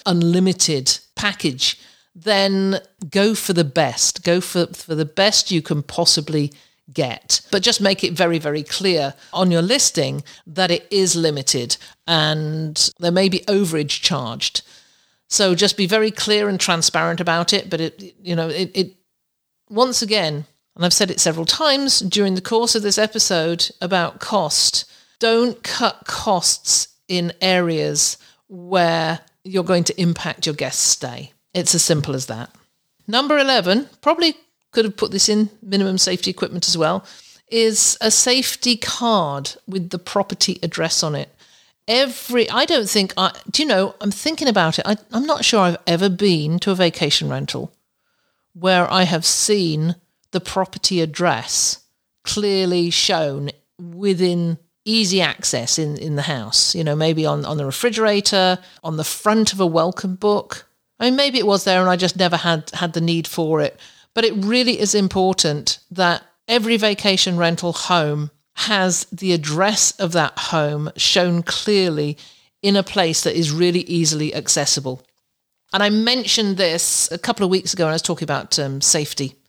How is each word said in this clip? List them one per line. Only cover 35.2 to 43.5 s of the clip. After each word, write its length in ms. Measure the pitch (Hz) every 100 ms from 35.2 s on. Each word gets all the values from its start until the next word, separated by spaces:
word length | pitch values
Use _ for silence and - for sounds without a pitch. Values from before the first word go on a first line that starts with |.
| -
in 220 | 214 214 -
minimum 380 | 196 196 196 190
safety 320 | - 180 185
equipment 360 | 180 - 175 -
as 80 | 160
well, 300 | 151 196 - - - - _
is 460 | 226 220 214 - -
a 80 | 220
safety 680 | - 254 262 254 - 240 233
card 800 | - - 240 214 156 139 139 - -
with 240 | 190 175
the 80 | 175
property 600 | - 202 196 190 - -
address 400 | 170 - 165 -
on 100 | 165
it. 160 | 143 143 _ _ _ _ _ -
Every, 640 | 233 269 233 - 240 -
I 160 | 220 311
don't 240 | 320 202
think 240 | 214 190 -
I, 160 | 185 - -